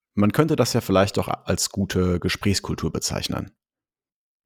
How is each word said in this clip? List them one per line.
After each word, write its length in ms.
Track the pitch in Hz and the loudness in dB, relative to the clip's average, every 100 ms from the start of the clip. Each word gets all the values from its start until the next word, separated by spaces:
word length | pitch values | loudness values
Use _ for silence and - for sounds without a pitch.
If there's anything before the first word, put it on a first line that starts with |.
| _ | _
man 180 | 101 104 | 0 2
könnte 240 | - 160 151 | 4 2 2
das 160 | 117 | 2
ja 80 | 120 | 0
vielleicht 380 | - 95 95 - | 2 4 4 0
auch 100 | - | -4
als 420 | - - 95 - | -6 -4 -2 -2
gute 500 | 98 95 92 92 87 | -2 -2 0 2 0
Gesprächskultur 720 | 92 - 104 95 - - 80 | 0 -2 0 0 -2 -4 -4
bezeichnen. 580 | - - - - 64 - - _ _ _ _ _ _ _ _ | -4 -4 -4 -4 -6 -8 -14 _ _ _ _ _ _ _ _